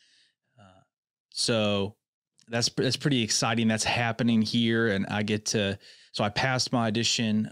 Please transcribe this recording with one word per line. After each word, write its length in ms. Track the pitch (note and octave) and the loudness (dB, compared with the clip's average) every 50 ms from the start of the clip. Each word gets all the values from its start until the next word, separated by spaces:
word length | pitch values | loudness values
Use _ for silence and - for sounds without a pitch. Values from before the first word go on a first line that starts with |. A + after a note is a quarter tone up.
| _ _ _ _ _ _ _ _ _ _ _ B2 | _ _ _ _ _ _ _ _ _ _ _ -20
Uh, 220 | G2+ F#2 F#2 F#2+ _ _ _ _ _ _ _ _ _ _ | -20 -20 -20 -20 _ _ _ _ _ _ _ _ _ _
so 640 | - - - - A#2+ A2 G#2+ G#2 G#2 G2+ G2 G#2 - _ _ _ _ _ _ _ _ _ _ | -6 -4 0 0 2 2 2 2 2 0 -2 -4 -6 _ _ _ _ _ _ _ _ _ _
that's, 220 | - A#2 A#2 A#2 - - | -6 -4 -2 -2 -2 -2
that's 180 | - - C3 A#2+ | 0 -2 0 0
pretty 280 | - - D#3 C3+ A#2+ A2+ | 0 0 0 2 2 2
exciting. 440 | G#2 - - - A2+ A2+ A2+ A2+ | 0 0 0 0 0 2 2 2
That's 160 | A2 A2 G#2+ - | 2 2 0 0
happening 580 | - - A#2+ A#2+ A#2 A2 - B2 A#2 A#2 A2 | 0 0 0 0 -2 0 0 2 2 4 2
here. 480 | A2 G#2+ - A#2+ A#2 A2+ A#2 A2+ A#2 A2+ | 2 2 0 0 2 2 2 2 2 2
And 160 | G2 G2 G2 | 0 0 -2
I 160 | - G#2 G#2 G#2+ | -2 -2 -2 -2
get 240 | G#2 G#2+ G#2 - | 0 -2 -2 -2
to, 300 | - - A2 G2+ G2 G2+ - - - - - - - | -2 -2 0 0 0 -2 -4 -10 -18 -20 -20 -20 -10
so 120 | - - A2 | -4 -2 -2
I 60 | G#2 | -2
passed 420 | - - C3 C3 B2+ B2 - - | 0 -2 -2 0 0 -2 -2 -2
my 160 | C3 A#2+ A2+ | 0 0 0
audition, 600 | A2 G#2 A#2 A2+ - - - A#2 G#2+ G#2+ G#2+ A2 - | 0 0 0 0 0 -2 -2 0 0 0 0 -2 -4